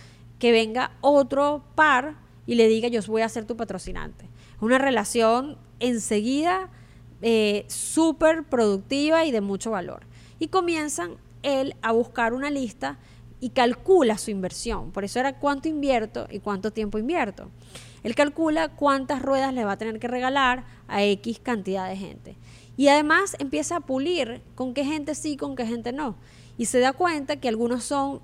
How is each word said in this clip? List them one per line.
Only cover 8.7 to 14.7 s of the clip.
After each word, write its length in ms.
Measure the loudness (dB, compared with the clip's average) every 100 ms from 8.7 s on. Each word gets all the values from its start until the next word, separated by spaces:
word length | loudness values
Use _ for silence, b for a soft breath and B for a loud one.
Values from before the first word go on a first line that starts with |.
| 0 -2 0 2 2
y 60 | 2
de 100 | 0
mucho 300 | -2 -4 -4
valor. 300 | -6 -6 -12 -18 B B -8
Y 80 | -2
comienzan 640 | 0 0 -2 -4 -6 -8 -12 -20 -8
él 320 | -2 -2 -2 -4
a 120 | 0
buscar 420 | 0 0 -2 -2
una 160 | -2 -4
lista 480 | -4 -4 -6 -8 -8 B B B -10
y 120 | -2
calcula 680 | 2 2 2 4 6 6 2
su 140 | -4
inversión. 580 | -6 -6 -6 -6